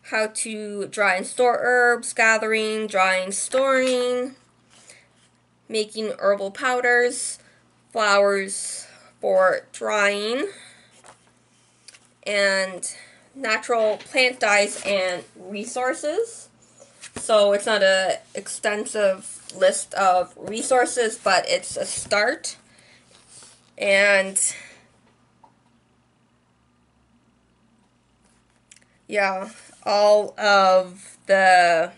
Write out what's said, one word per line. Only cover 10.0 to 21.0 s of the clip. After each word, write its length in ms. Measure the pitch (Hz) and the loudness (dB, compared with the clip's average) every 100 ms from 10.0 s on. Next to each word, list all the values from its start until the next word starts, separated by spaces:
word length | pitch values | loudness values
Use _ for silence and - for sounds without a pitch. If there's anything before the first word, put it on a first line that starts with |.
| 202 202 214 247 392 - - - _ _ - - _ _ _ _ _ _ - - _ _ | 0 0 -4 -6 -6 -12 -20 -20 _ _ -20 -20 _ _ _ _ _ _ -20 -20 _ _
and 720 | - 208 202 190 190 175 - - - _ _ | -6 0 0 0 -4 -8 -14 -14 -20 _ _
natural 640 | 269 240 220 - 233 214 202 | -10 -4 -4 -2 0 0 -2
plant 420 | - 269 254 247 | -4 0 0 0
dyes 420 | 214 202 202 - | 2 2 0 -4
and 380 | 190 196 185 175 - | -4 -2 -2 -6 -12
resources. 1120 | - 185 202 233 254 254 - 294 349 466 - - _ _ _ - _ - | -20 -14 -12 -10 -4 -4 -4 -4 -4 -6 -10 -20 _ _ _ -20 _ -18
So 380 | - - 214 202 | -12 0 4 4
it's 120 | 202 | 2
not 160 | 226 214 | 0 2
an 340 | 196 190 185 - - | 4 4 0 -4 -8
extensive 1080 | - 196 - 214 208 240 214 202 190 - - - | -14 -12 -6 -4 -4 -6 0 0 -2 -10 -20 -20
list 380 | 185 185 196 - | 2 2 2 -8
of 400 | - 190 180 175 - | 0 2 2 0 -10
resources, 800 | 190 220 - 254 240 254 | -10 -8 0 2 2 0